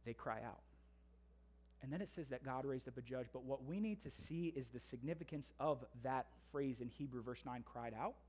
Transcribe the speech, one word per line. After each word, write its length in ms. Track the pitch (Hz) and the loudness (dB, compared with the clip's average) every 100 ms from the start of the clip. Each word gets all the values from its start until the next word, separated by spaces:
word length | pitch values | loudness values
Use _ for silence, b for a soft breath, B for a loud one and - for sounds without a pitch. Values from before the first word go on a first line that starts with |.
| 120 | -4
they 80 | |
cry 260 | 113 - 110 117 | -2 0 0 -2
out. 140 | - - - - - - - - - - - - - | -8 -14 -20 -20 -20 -20 -20 -20 -20 -20 -20 -20 -8
And 80 | 131 | -2
then 100 | 160 | 0
it 80 | 196 | 0
says 200 | - 143 | -4 -2
that 140 | 127 | -2
God 220 | 139 127 139 | 0 2 4
raised 220 | 131 127 | 2 0
up 100 | 123 | -6
a 40 | |
judge. 260 | 120 127 120 | -2 -2 0
But 120 | 131 | -4
what 200 | 131 135 131 | 0 0 2
we 140 | 185 | 2
need 220 | 220 214 | 2 0
to 80 | 170 | -4
see 380 | - - 165 170 143 | -6 -2 2 2 2
is 140 | 120 | -2
the 100 | 120 | -4
significance 760 | - 123 135 165 165 151 139 - | -4 -2 0 0 0 -2 -4 2
of 260 | 147 139 120 120 | 4 4 2 -2
that 240 | 127 131 117 - - | 2 4 2 -8 -4
phrase 300 | 143 139 123 | 2 2 2
in 80 | 120 | -2
Hebrew, 320 | - 139 123 | -2 -2 0
verse 240 | 117 123 - | -2 -2 -2
nine, 180 | 123 | -4
"cried 300 | 117 120 117 | -4 -2 -2
out." 220 | 110 175 262 | 0 0 -2